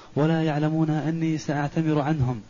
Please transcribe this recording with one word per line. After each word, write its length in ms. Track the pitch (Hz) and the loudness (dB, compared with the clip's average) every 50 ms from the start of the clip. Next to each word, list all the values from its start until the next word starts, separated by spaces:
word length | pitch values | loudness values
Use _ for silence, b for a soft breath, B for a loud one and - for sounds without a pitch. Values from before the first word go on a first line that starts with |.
| B B B | B B B
ولا 260 | 135 147 160 165 160 | 2 2 2 2 2
يعلمون 480 | 160 160 143 147 151 151 160 160 160 156 | 2 0 0 0 0 0 2 2 2 0
أني 480 | 151 156 135 156 165 165 160 160 156 151 | 0 0 -2 -2 -2 0 0 -2 -2 -2
سأعتمر 640 | - - 143 147 143 139 - 165 160 156 156 147 | -2 -2 -2 -2 -2 -2 -2 -2 0 2 0 2
عنهم، 420 | 135 147 160 151 127 127 120 110 101 | 0 0 0 0 0 -2 -2 -4 -10